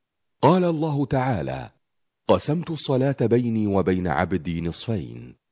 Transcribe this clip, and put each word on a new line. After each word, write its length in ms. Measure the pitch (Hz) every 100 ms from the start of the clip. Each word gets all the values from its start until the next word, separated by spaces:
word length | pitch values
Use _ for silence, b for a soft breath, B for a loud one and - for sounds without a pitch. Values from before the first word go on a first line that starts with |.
| _ _ _ _
قال 220 | 131 185
الله 420 | 180 156 156 143 139
تعالى: 640 | 131 131 101 67 65 58 _ _ _ _ _ -
قسمت 440 | 92 - 165 160
الصلاة 460 | 156 - 127 139 135
بيني 460 | 117 120 120 110 104
وبين 400 | 98 92 92 90
عبدي 540 | 73 90 92 85 82
نصفين، 760 | 85 - - 104 62 58 120 - _